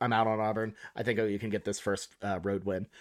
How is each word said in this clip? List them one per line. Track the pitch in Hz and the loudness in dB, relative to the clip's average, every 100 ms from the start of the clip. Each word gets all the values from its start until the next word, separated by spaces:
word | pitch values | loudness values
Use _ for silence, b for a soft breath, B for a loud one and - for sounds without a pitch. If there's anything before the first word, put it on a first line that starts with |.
I'm | 123 | 2
out | 113 113 | 4 4
on | 110 | 2
Auburn. | 107 110 110 - B B | 0 0 -2 -6 B B
I | |
think | 107 110 | 0 2
O | 110 | 2
U | 101 | 0
can | 110 | -2
get | 101 101 | -2 -2
this | 98 | -2
first, | - 98 - - | 0 -2 -4 -8
uh, | 101 92 | -4 -2
road | 95 98 | 0 0
win. | 95 92 104 b | 0 -2 -4 b